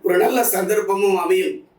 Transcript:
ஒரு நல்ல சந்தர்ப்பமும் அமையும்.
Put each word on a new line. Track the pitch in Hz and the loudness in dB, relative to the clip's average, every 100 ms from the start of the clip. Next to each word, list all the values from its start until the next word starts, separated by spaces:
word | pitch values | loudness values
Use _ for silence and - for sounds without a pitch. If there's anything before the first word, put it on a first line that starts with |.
| - | 0
ஒரு | 185 226 | 2 2
நல்ல | 254 233 | 2 0
சந்தர்ப்பமும் | 190 185 214 196 196 202 190 | -2 -2 -2 -2 0 0 0
அமையும். | 175 185 160 - - | 0 0 0 -6 -16